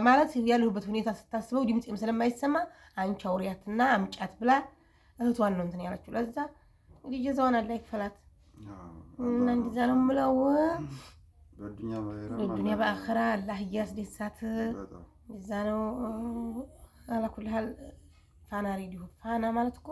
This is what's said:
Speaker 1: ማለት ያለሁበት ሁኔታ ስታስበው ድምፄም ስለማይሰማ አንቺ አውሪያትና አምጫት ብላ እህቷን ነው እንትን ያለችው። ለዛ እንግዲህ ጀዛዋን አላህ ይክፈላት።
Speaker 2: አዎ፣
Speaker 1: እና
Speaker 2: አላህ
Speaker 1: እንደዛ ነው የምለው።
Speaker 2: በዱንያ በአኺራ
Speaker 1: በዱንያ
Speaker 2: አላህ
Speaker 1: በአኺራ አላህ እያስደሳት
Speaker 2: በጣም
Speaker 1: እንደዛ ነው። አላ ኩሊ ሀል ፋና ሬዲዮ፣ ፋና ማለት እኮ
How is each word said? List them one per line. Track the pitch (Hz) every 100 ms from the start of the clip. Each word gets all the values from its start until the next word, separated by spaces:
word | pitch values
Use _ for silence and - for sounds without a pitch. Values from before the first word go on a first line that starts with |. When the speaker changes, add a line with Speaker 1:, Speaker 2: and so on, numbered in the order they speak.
Speaker 1:
ማለት | 240 269 302 254
ያለሁበት | 233 240 226 196 185
ሁኔታ | 220 220
ስታስበው | 208 - 226 220 254
ድምፄም | 240 233 240 202
ስለማይሰማ | 220 226 240 240 277 311 349 - - -
አንቺ | 190 196 190
አውሪያትና | 185 190 185 208 214 269
አምጫት | 220 190 - 190 -
ብላ | 233 269 - - _ _ _ -
እህቷን | 240 233 208
ነው | 185
እንትን | 175 180
ያለችው። | 180 180 -
ለዛ | 220 233 285 294 - _ _ -
እንግዲህ | - 269 262
ጀዛዋን | 262 269 262 247
አላህ | 214
ይክፈላት። | 226 - 214 202 - - _ _ - 214
Speaker 2:
አዎ፣ | 190 175 82 85 -
Speaker 1:
እና | 240 240
Speaker 2:
አላህ | 247
Speaker 1:
እንደዛ | 240 233 226 247
ነው | 254
የምለው። | 262 277 269 262 269 285 320 339 302 135 - - - - -
Speaker 2:
በዱንያ | - 104 101 113 110
በአኺራ | 104 104 214 233
Speaker 1:
በዱንያ | 202 208
Speaker 2:
አላህ | 202 214
Speaker 1:
በአኺራ | 214 202 - 226 233
አላህ | 208 196 196
እያስደሳት | 202 208 202 196 202 - 208 - 226 220 226
Speaker 2:
በጣም | - 196 87 - -
Speaker 1:
እንደዛ | - 214 190 202
ነው። | 208 214 214 247 226 220 233 233 233 226 277 - - - -
አላ | 233 220
ኩሊ | - 214
ሀል | 220 220 - - - - - _ _
ፋና | - 202 202 196
ሬዲዮ፣ | 190 180 175 -
ፋና | 226 233 226
ማለት | 233 247 247
እኮ | -